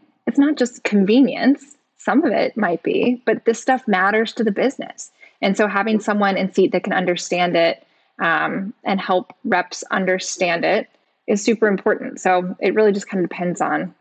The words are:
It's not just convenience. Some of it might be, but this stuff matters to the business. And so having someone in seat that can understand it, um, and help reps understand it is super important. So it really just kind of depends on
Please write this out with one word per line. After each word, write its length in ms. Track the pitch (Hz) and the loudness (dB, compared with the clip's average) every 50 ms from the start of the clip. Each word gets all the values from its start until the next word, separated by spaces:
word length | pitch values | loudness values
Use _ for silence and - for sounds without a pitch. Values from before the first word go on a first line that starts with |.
| _ _ _ _ - | _ _ _ _ -8
It's 120 | - - - | -2 2 2
not 180 | 277 294 302 | 2 2 2
just 280 | - 247 233 - - - | 0 -2 -2 -4 -6 -6
convenience. 800 | - 214 202 190 185 220 262 277 - - - - 254 277 - - - - _ _ _ _ _ | 0 2 2 4 4 6 4 4 4 2 0 2 2 2 2 -2 -14 -20 _ _ _ _ _
Some 260 | - - 190 262 349 | -2 0 0 2 2
of 80 | 269 | 2
it 240 | 196 - - - - | 2 0 0 -2 -2
might 260 | - 208 175 175 - | -2 -2 -2 -2 -2
be, 400 | - - - - - 247 247 240 - | -2 -2 0 0 0 0 0 -2 -2
but 180 | - 220 220 - | -2 -2 0 0
this 160 | - 233 - | -2 -2 0
stuff 260 | - - 262 247 - | 0 0 0 0 0
matters 460 | 226 196 185 185 196 214 220 226 220 - | 0 0 2 2 2 2 0 0 -2 -2
to 100 | - 226 | -2 -2
the 60 | 220 | -2
business. 600 | 202 - 196 262 - - - - - - - - _ _ - - _ - | 0 0 0 -2 -2 -4 -12 -14 -14 -18 -20 -20 _ _ -20 -20 _ -4
And 160 | - 196 196 | -2 0 2
so 120 | - 214 202 | 2 0 0
having 320 | 202 202 202 220 220 208 | 0 0 0 0 0 0
someone 360 | - - 208 208 202 196 196 | 0 0 0 0 0 0 0
in 160 | 180 190 190 | 0 -2 0
seat 200 | - - 185 - | 2 2 2 2
that 120 | - 180 - | 2 0 -2
can 80 | 208 | -2
understand 640 | - 190 185 175 175 170 - - 180 175 180 175 170 | -2 -2 0 -2 -2 -4 -4 -4 -2 0 0 0 2
it, 280 | 170 170 165 - - _ _ _ _ _ _ _ - | 2 2 2 0 -4 _ _ _ _ _ _ _ -4
um, 520 | 185 170 160 156 156 160 - - 190 202 - _ - | -2 0 0 0 -2 -4 -4 -6 -8 -10 -10 _ -4
and 160 | - 196 196 | -2 -2 -2
help 320 | - - 185 185 180 - - _ - | 0 0 -2 -2 -2 -6 -12 _ -4
reps 380 | 226 196 180 180 - - - - - | -2 0 0 -2 -4 -8 -14 -8 -4
understand 760 | 214 208 190 185 185 185 - - - - 190 175 170 170 165 | -4 -2 0 0 -2 -2 -4 -6 -4 -2 -2 -2 -2 0 0
it 240 | 160 180 220 - - _ _ _ _ _ _ _ | 0 0 0 -2 -6 _ _ _ _ _ _ _
is 160 | - 214 202 | -2 -2 0
super 240 | - 247 226 208 226 | 2 0 0 2 2
important. 540 | 214 196 185 - 220 - - - 170 - - | 0 0 0 0 0 -2 -2 -4 -10 -8 -4
So 360 | - 190 185 180 180 180 196 - | 0 0 2 2 0 -2 -4 -2
it 140 | - 190 - | -2 0 2
really 180 | 214 220 208 | 4 4 4
just 160 | 196 202 196 - | 2 0 -4 -4
kind 160 | - 185 170 | -4 -2 -2
of 40 | 170 | -2
depends 320 | - - 180 180 175 - | -4 -4 -4 -4 -2 -2
on 340 | 156 - 151 151 175 175 - _ | -2 -2 -2 -4 -6 -8 -12 _